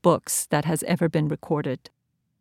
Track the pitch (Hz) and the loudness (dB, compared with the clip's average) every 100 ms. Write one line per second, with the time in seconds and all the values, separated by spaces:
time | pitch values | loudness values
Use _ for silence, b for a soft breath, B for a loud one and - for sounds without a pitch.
0 | 175 160 - - - 147 151 160 - 185 | 4 4 0 -6 0 0 0 -2 0 0
1 | 165 165 151 151 - 151 147 127 - _ | 2 0 -2 -4 -4 -4 -2 -6 -10 _
2 | _ _ _ _ | _ _ _ _